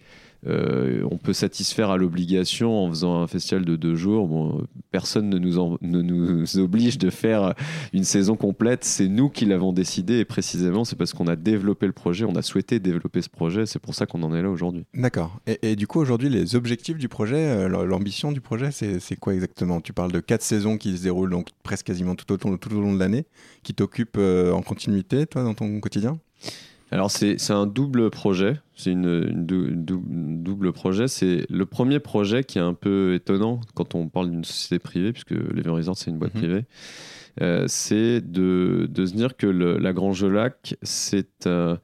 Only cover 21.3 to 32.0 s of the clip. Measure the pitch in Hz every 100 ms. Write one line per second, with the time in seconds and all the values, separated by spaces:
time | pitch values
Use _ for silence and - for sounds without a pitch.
21.3 | 87 87 - - 98 - 90 90 90 -
22.3 | 98 107 92 - 107 101 98 92 117 -
23.3 | _ - - - 101 196 - 113 101 98
24.3 | 90 90 90 90 98 - 101 92 131 160
25.3 | 131 123 104 107 104 101 104 110 160 -
26.3 | _ - - - _ - 95 98 - 104
27.3 | - - 104 101 107 139 123 110 - 104
28.3 | 92 98 147 _ - 92 90 90 85 80
29.3 | 85 85 92 71 85 80 92 - 80 76
30.3 | 82 85 98 92 82 92 95 131 - 92
31.3 | 87 - 92 95 - 127 143